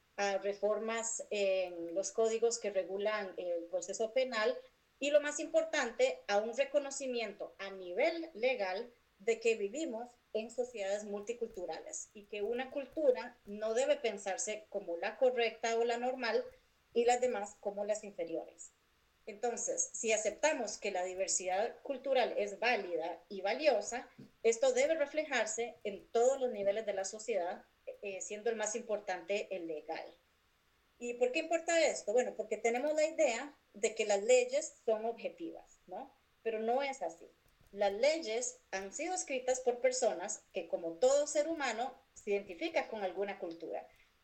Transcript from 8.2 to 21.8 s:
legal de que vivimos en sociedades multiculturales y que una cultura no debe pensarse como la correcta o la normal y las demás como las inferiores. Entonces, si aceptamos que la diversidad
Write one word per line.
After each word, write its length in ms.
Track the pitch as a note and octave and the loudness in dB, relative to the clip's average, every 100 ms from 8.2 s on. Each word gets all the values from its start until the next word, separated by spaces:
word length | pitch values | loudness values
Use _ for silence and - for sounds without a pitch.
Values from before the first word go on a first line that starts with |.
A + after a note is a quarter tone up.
| D#4+ | -6
legal 580 | - B3 A#3+ F#3+ F#3+ A#3+ - _ _ | -2 -2 0 -2 -4 -8 -14 _ _
de 200 | G3 A3+ | -2 2
que 160 | A#3+ A3+ | 2 2
vivimos 540 | G3+ C4 E4 A3+ A#3+ - _ | -2 -4 -4 -6 -10 -16 _
en 160 | G#3+ A#3 | -6 -4
sociedades 540 | - B3 A3 G3 G3+ G#3 | -6 -6 -4 -2 -2 -4
multiculturales 1040 | G3+ G3+ A#3 A3+ G3 F3 E3 - - - | -6 -6 -6 -6 -6 -6 -8 -8 -12 -12
y 120 | G#3+ G3+ | -16 -12
que 160 | G#3 | -6
una 300 | G#3 A#3+ B3+ | -2 -2 -4
cultura 680 | C#4+ C4 D#4+ D4 A#3 A#3+ - - | -6 -6 2 4 4 -2 -12 -12
no 280 | G#3 A3 A3+ | -4 0 2
debe 220 | C#4+ D4 | 4 2
pensarse 680 | A#3 G3+ G3 F#3 G#3+ G#3+ - | 2 -2 -4 -4 -4 -6 -6
como 280 | G3 F3 E3+ | -8 -4 -4
la 200 | G3 A3 | -4 2
correcta 600 | B3+ A#3 A3+ A3+ A#3 A3+ | 4 4 0 0 0 2
o 60 | A#3+ | 2
la 120 | A#3 | 2
normal 460 | B3 B3+ A#3 A3+ - - _ _ _ | -2 -2 0 0 -2 -10 _ _ _
y 120 | A#3 A#3+ | 2 4
las 160 | B3 | 4
demás 340 | B3 G#3 G#3 - | 2 0 -4 -6
como 260 | G#3 G3+ G#3 | -6 -4 -2
las 180 | G#3 | -2
inferiores. 680 | G#3 G3 E3 E3 - - - _ _ _ _ _ - | -6 -8 -6 -4 -6 -14 -20 _ _ _ _ _ -16
Entonces, 680 | G#3 A#3+ A#3 - - - | -4 -4 -2 -4 -2 -4
si 180 | - A3 | -2 0
aceptamos 680 | G#3+ G#3+ - D4 C#4+ G#3 - | 2 2 2 2 2 -2 -4
que 100 | G#3 | -4
la 140 | F#3 | -2
diversidad 760 | F#3 F#3 F#3 - F3+ F#3 A#3+ - | -2 -2 -2 0 0 0 0 -4